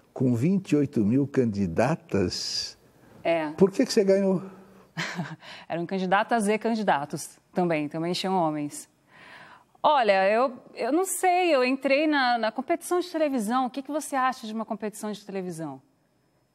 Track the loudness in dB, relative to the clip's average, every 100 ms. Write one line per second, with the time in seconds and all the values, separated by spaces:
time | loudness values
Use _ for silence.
0 | _ -2 0 2 2 0 2 0 2 0
1 | 2 2 0 0 0 0 -2 0 0 0
2 | -2 -2 0 -4 -6 -6 -8 -14 _ _
3 | -20 -8 -2 -2 -2 2 2 2 0 2
4 | 2 2 2 0 -4 -18 -20 -20 -16 -10
5 | -8 -8 -10 -12 -18 -18 -8 -6 -4 -2
6 | 2 2 2 0 2 0 0 0 0 0
7 | -2 -8 -10 -16 _ -2 0 0 -2 -4
8 | -4 -4 -2 0 0 -2 -8 -10 -18 _
9 | _ -20 -20 -20 -20 -20 _ _ 4 4
10 | 4 4 4 4 2 -2 -16 -6 0 0
11 | 0 0 2 4 4 4 2 0 2 2
12 | 2 2 2 2 -2 -4 -4 -4 0 -2
13 | -2 -2 0 0 0 0 -2 -6 -6 -6
14 | -4 0 0 -2 -8 -8 -6 -6 -6 -8
15 | -10 -10 -8 -8 -6 -8 -10 -10 _ _
16 | _ _ _ _ _